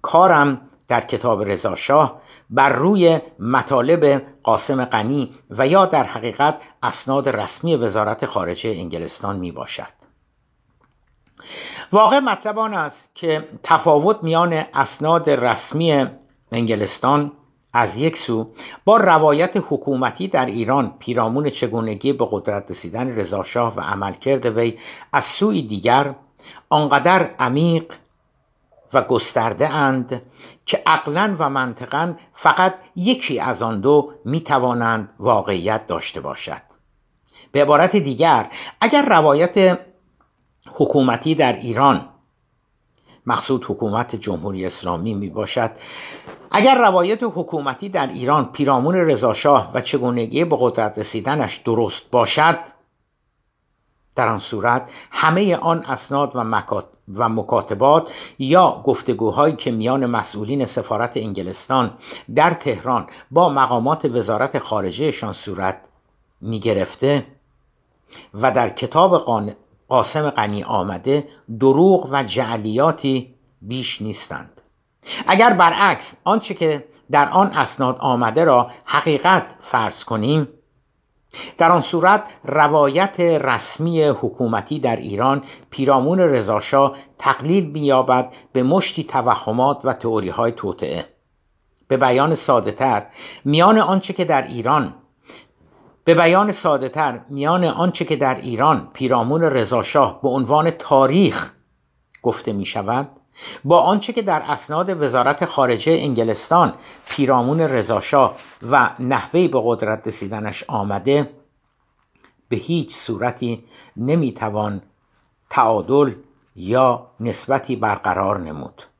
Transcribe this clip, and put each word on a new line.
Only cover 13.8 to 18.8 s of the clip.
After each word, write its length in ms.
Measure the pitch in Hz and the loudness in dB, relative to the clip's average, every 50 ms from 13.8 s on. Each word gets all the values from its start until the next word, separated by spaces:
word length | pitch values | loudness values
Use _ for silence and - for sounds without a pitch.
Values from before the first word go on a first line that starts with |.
| - 170 151 147 151 190 214 214 | 6 4 4 6 4 2 0 0
میان 300 | 165 160 160 165 175 175 165 156 156 - - | 0 0 2 2 2 2 0 -2 -4 -4 -2
اسناد 560 | 135 135 - - - 147 156 170 170 - 156 | -2 -2 -2 -2 -4 0 2 2 2 4 2
رسمی 760 | 143 127 117 123 113 107 - - - 151 165 165 151 143 131 107 - - _ _ _ _ _ _ | 2 2 2 0 0 0 -4 -6 -4 0 2 2 2 2 0 -2 -4 -16 _ _ _ _ _ _
انگلستان 800 | - 117 117 110 113 104 104 95 - - - 123 143 147 147 143 - _ _ _ _ _ _ _ | -4 -4 -2 0 0 -2 -2 -4 -4 -2 0 2 2 2 0 -2 -8 _ _ _ _ _ _ _
از 240 | - 120 117 101 90 | 0 0 0 0 -2
یک 200 | 110 139 165 165 | -2 -2 -2 -2
سو 340 | - - - 117 110 113 113 - - - - - - | -4 -6 -4 -4 -4 -4 -8 -12 -20 -20 -20 -20 -4